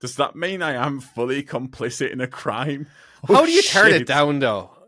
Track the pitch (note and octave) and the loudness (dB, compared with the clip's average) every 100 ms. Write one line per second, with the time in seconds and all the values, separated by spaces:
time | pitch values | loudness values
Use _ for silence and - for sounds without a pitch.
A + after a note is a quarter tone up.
0 | B2+ C#3 C#3+ D#3 F3+ F#3+ D#3+ B2+ C#3 C#3 | -12 -4 -4 -2 -6 -4 -4 -2 -4 -4
1 | B2+ A#2 B2 C#3 C#3+ A#2+ B2+ - A#2 - | -10 -4 -2 -2 -4 -8 -8 -8 -8 -4
2 | C3+ B2+ B2+ - B2 A2 C#3+ C#3+ D3+ _ | -6 -4 -8 -6 -6 -4 -4 -6 -10 _
3 | - _ - A3+ E4 E4+ G4 G3 G#3+ E3+ | -20 _ 4 4 6 4 2 4 6 4
4 | B2 C#3+ D3 C#3+ B2 G2+ F2 _ | 2 2 2 2 0 -2 -6 _